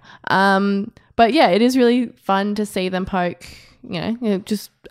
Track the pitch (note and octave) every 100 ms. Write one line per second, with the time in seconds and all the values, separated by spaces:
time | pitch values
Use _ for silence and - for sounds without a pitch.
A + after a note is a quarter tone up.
0 | - - - F#3+ G3 F#3+ G3+ G3 A3 -
1 | _ - A3+ D4+ A3+ G3 B3 B3+ A#3+ B3
2 | A#3 - - G3 G#3 G#3 G#3 G3 F#3 F#3
3 | F#3+ F#3+ F3 E3+ - - - _ - F3
4 | - A#3 A3+ F#3+ - G#3 - _ -